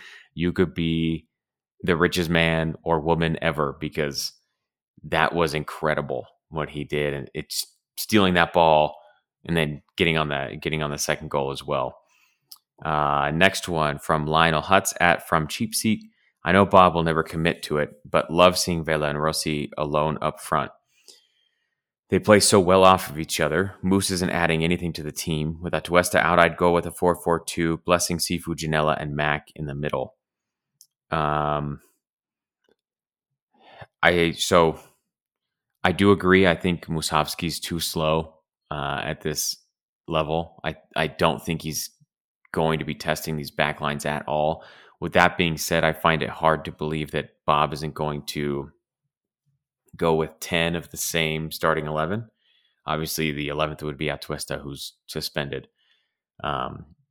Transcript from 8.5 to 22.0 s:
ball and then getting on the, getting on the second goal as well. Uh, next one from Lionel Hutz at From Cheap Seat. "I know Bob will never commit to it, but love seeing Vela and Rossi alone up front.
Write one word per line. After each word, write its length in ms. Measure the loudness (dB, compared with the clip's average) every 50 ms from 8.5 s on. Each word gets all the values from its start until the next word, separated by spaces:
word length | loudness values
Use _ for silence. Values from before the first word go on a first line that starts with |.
| 4
ball 460 | 4 4 6 6 4 4 2 -2 -8 -20 _ _ _ _ _ _ _ -6
and 100 | -2 0
then 260 | 0 0 -2 -4 -10 _ _ -2
getting 200 | 0 0 2 2
on 120 | 0 0 -2
the, 280 | -4 -6 -6 -8 -10 -8
getting 220 | -6 -6 -4 -4 -4
on 80 | -4
the 60 | -4
second 320 | -6 -2 -2 -4 -4 -4 -6
goal 220 | -4 -4 -4 -4
as 120 | -6 -8 -6
well. 340 | -4 -4 -4 -4 -6 -8 -14 _ _ _ _ _ _ _ _ _ -20 -20 -20 _ _ _ -12 -6
Uh, 480 | -4 -2 0 0 0 0 0 0 0 2
next 360 | 4 4 4 4 0 -6 -4
one 300 | -2 0 0 -2 -2 -4
from 260 | -4 -2 -2 -2 0
Lionel 380 | 0 2 2 4 4 2 0 0
Hutz 300 | 2 2 2 2 0 -2 2
at 280 | 4 4 4 2 0
From 200 | -2 0 0 0
Cheap 260 | -2 -6 -6 -6 -6 -4
Seat. 300 | -2 0 0 -2 -2 -4 -16 _ _ _ _ _ _ -2
"I 80 | 2
know 140 | 4 4 6
Bob 280 | 6 8 8 8 8 4
will 100 | 2 0
never 200 | 0 0 0 -2
commit 400 | -4 -4 -2 -2 -2 -2 -2 -6
to 140 | -4 -2
it, 160 | -2 -2 -4 -6 -16 -10
but 260 | -2 0 0 0 2
love 260 | 4 6 6 6 6 4
seeing 240 | -2 -2 -2 -2 -2
Vela 260 | -2 0 0 0 -2
and 120 | -2 -2
Rossi 500 | -2 -2 -2 -2 -2 -2 -2 -4 -4 -6 -6
alone 420 | -6 -4 0 0 2 2 0 0 -2
up 180 | -4 -4 -4 -6
front. 320 | -6 -2 -2 -2 -2 -4 -10 _ _ _ _ _ _ -20 -20 _ _ _ _ _ _ _ _ _ _ _ _ _ _ _ _ _